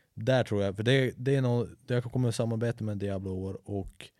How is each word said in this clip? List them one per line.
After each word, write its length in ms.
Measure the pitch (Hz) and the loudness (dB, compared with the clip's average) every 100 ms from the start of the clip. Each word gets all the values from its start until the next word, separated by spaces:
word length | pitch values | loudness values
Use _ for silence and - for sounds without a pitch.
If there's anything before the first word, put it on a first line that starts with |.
| _ | _
där 300 | - 113 131 | -4 2 4
tror 180 | 113 104 | 4 2
jag, 140 | 98 98 | 0 0
för 60 | |
det, 300 | 110 135 127 - | 2 4 2 0
det 200 | 123 139 | 0 2
är 60 | |
nog, 260 | 127 120 117 - - | 2 2 -2 -6 -2
jag 180 | 123 | -2
kommer 260 | 120 127 123 | 0 0 0
samarbeta 540 | 110 117 113 117 - | 2 0 0 0 -2
med 140 | 107 101 | -4 -2
Diablo 320 | 101 95 98 | -2 -4 -4
år, 280 | 92 95 98 | -4 -4 -8
och 440 | - 101 92 - - _ | -6 -6 -6 -10 -18 _